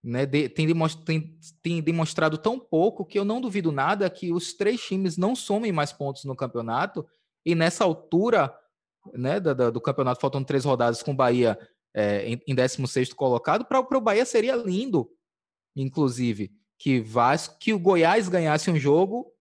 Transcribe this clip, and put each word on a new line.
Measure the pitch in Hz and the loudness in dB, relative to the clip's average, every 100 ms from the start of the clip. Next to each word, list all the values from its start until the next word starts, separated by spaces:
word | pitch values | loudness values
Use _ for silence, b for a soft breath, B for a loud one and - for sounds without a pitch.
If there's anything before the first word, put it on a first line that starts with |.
né? | 120 123 139 | -4 -4 0
De-, | 143 143 | 0 0
têm | - 156 | 0 0
demos-, | 170 160 - | 2 0 -2
têm, | - 160 156 - - _ | -4 -4 -4 -16 -20 _
têm | 170 170 | -4 -2
demonstrado | 151 165 160 - 160 156 | 0 0 -2 0 0 2
tão | 220 254 | -2 -2
pouco | - 160 190 240 190 | -2 2 2 0 -4
que | 208 | -2
eu | |
não | 202 233 | -2 -2
duvido | 254 196 165 | -2 -2 -2
nada | 139 143 202 190 | 0 0 0 -2
que | - 180 | -4 -4
os | 170 - | -4 -4
três | - 208 240 | -4 -2 -2
times | - 190 190 160 | -4 -2 -2 0
não | 190 | -2
somem | 254 - 202 226 | -2 -2 -2 0
mais | 165 147 | -2 -2
pontos | - 139 135 135 | -4 -8 -8 -10
no | 127 | -6
campeonato | 123 120 113 120 196 - - _ _ _ | -6 -4 -4 -2 -2 -6 -12 _ _ _
e | 160 | -2
nessa | 170 165 - | 2 2 2
altura, | 196 160 - 165 226 220 135 - _ _ _ _ - | 0 0 0 0 4 4 2 -4 _ _ _ _ -16
né, | 120 131 190 | -6 -2 0
da, | 170 | 0
da, | 127 120 | 2 0
do | 117 | 0
campeonato, | 127 135 127 127 | -4 0 -2 0
faltam | 139 139 | -2 -2
três | 135 139 139 | -2 -2 0
rodadas | 123 120 117 | 2 2 0
com | - | -4
o | 135 | 0
Bahia, | 127 123 117 107 B B _ | 2 4 2 0 B B _
é, | - 104 101 104 | -2 0 -2 -4
em, | 120 - | -6 -2
em | |
décimo | 131 127 - 131 | 0 0 0 -4
sexto | 135 127 - | -2 -2 -2
colocado, | 135 120 156 185 | 0 0 0 -2
pra, | 247 269 | 2 0
pro | 262 269 | 2 0
Bahia | 220 208 254 | 2 0 2
seria | 233 233 | 0 0
lindo, | 247 220 185 269 170 113 _ _ _ _ _ _ | -2 -2 -4 0 -2 -2 _ _ _ _ _ _
inclusive, | 143 135 156 139 120 120 104 98 _ _ _ | -8 -6 0 -2 0 -2 -2 -8 _ _ _
que | 139 127 | 0 0
Vasco, | 110 117 120 143 - _ | 0 2 2 2 -2 _
que | - | -2
o | 214 | 2
Goiás | 170 180 165 214 185 | 2 4 4 4 2
ganhasse | 180 160 151 190 | 0 2 0 0
um | 160 | 0
jogo | 139 151 190 233 - _ | 4 4 4 -2 -8 _